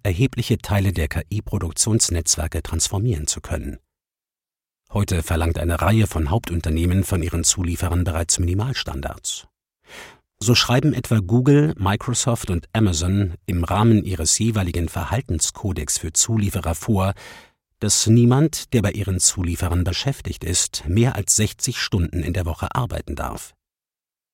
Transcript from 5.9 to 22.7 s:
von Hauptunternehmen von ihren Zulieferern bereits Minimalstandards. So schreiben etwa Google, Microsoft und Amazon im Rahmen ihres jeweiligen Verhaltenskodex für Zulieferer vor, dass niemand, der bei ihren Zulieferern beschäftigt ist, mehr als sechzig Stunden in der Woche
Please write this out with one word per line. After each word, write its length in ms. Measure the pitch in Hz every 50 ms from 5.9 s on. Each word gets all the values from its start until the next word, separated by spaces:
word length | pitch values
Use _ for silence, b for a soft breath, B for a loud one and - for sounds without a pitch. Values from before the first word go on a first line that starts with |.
| 110 113 104
von 240 | - - 87 78 71
Hauptunternehmen 760 | 95 117 - - 87 85 - 80 78 82 85 87 90 98 95
von 200 | - 104 87 87
ihren 200 | 87 - 85 82
Zulieferern 600 | - - 104 87 87 85 - - 87 85 87 87
bereits 340 | 92 80 82 82 - - -
Minimalstandards. 1080 | 87 85 90 98 110 135 127 - - - 69 69 69 - - - - - - - - _ _ _ _ _ _ B B B B B B B B B B _ _ _
So 160 | 104 120 120
schreiben 400 | - - - 120 139 - 151 -
etwa 260 | 127 - - 120 110
Google, 540 | 95 87 113 123 127 147 143 147 147 156 160 -
Microsoft 760 | 95 98 101 107 - - 120 - - 131 117 - - -
und 160 | 92 85 - - -
Amazon 600 | 113 110 98 85 76 85 90 98 101 101 87 85 - _ -
im 160 | 90 87 85
Rahmen 400 | - 92 101 110 117 110 104 -
ihres 340 | - 95 80 80 - - -
jeweiligen 500 | 104 117 110 107 92 87 85 87 85 82
Verhaltenskodex 1120 | - - 71 - 95 127 - - 90 80 - - - - - 101 85 78 73 - - -
für 160 | - 92 -
Zulieferer 600 | - - - 113 110 101 98 - 98 - 85 -
vor, 380 | - - - 107 95 95 98 98 B B B B B B B B B _ _ _ _
dass 280 | - 104 - - - 107
niemand, 640 | 110 120 120 120 123 139 160 156 - - - - -
der 100 | 120 98
bei 80 | 95
ihren 280 | - 104 98 98 92 87
Zulieferern 640 | - - - 95 90 87 85 - 90 85 87 90 87
beschäftigt 600 | 92 82 - - 135 139 - - 87 - - -
ist, 440 | - 87 - - - - - - 80
mehr 280 | 90 110 120 131 -
als 200 | 104 95 - -
sechzig 440 | 113 110 104 - - - - 117 -
Stunden 420 | - - - 98 82 - - 87
in 120 | 76 85 87
der 120 | 92 85
Woche 280 | 82 80 - 98 -